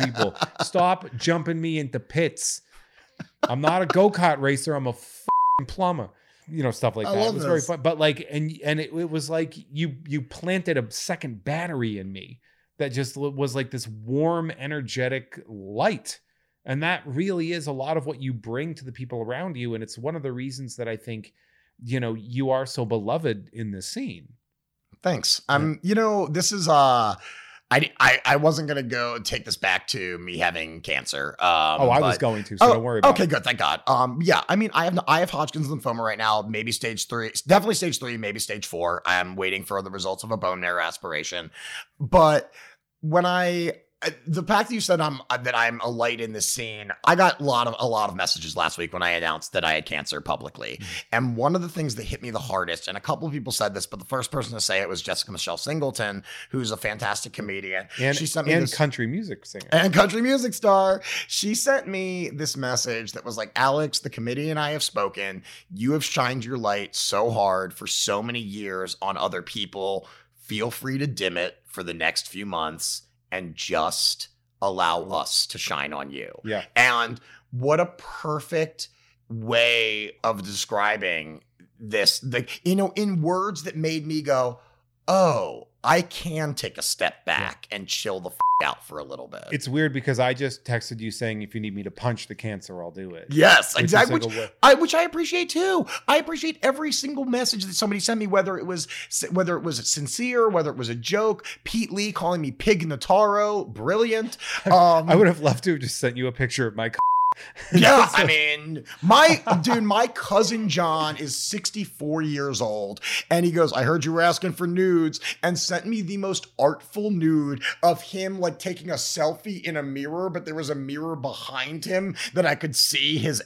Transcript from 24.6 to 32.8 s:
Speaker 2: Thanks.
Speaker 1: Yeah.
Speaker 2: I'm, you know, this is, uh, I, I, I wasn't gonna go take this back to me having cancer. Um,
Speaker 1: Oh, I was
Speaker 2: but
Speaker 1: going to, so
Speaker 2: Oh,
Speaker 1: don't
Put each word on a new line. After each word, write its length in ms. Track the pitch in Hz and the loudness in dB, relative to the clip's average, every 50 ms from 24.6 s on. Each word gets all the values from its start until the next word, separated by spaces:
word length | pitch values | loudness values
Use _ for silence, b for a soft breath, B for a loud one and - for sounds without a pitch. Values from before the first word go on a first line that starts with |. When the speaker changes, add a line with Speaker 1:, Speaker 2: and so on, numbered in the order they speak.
| _ _ _ _ _ _ - _ | _ _ _ _ _ _ -18 _
Speaker 2:
Thanks. 380 | - 180 165 107 - - - - - - | -2 -2 -2 0 0 0 0 0 0 0
Speaker 1:
Yeah. 60 | 143 | 2
Speaker 2:
I'm, 260 | 147 151 156 151 151 | 2 2 0 -2 -2
you 120 | - 185 208 | 0 0 2
know, 320 | 220 226 214 208 202 180 | 2 2 2 2 0 0
this 260 | 151 151 180 170 - | 0 0 0 0 0
is, 160 | 208 196 165 170 | 0 0 2 6
uh, 460 | 156 143 139 131 127 120 110 104 95 B B B B B B B B B B - | 6 8 8 8 6 6 4 2 0 B B B B B B B B B B 2
I, 180 | 123 139 151 - - - | 2 2 2 2 2 6
I, 180 | 131 131 127 131 - | 6 6 6 6 4
I 100 | 127 139 | 4 4
wasn't 300 | 143 147 160 151 160 156 147 | 6 6 4 2 2 -2 -2
gonna 140 | 147 139 | -2 -2
go 360 | 127 117 123 120 120 120 120 120 | -2 -2 -2 -2 -2 -2 -4 -4
take 240 | 101 - 135 113 - | -6 -6 -6 -6 -4
this 120 | - - | -6 -6
back 300 | - - 95 92 95 - - | 0 2 2 2 2 0 -4
to 300 | - 101 92 90 90 85 | -6 -4 -4 -6 -6 -8
me 200 | 87 90 87 82 | -8 -8 -2 0
having 420 | 90 85 85 82 80 80 82 82 | 0 0 0 -2 -8 -8 -10 -12
cancer. 560 | - - 73 67 65 - - 71 69 73 - - | -6 -4 -4 -4 -4 -6 -6 -4 -4 -6 -4 2
Um, 420 | 90 90 82 80 78 78 78 78 | 4 4 6 6 4 4 4 4
Speaker 1:
Oh, 60 | 139 123 | 4 6
I 120 | 120 147 | 6 6
was 140 | 165 90 90 | 4 4 2
Speaker 2:
but 40 | 85 | 2
Speaker 1:
going 240 | 143 117 110 104 101 | 0 0 0 -2 -6
to, 140 | - 107 95 | -6 4 6
so 80 | 226 247 | 8 8
Speaker 2:
Oh, 60 | 175 | 8
Speaker 1:
don't 80 | 113 | 6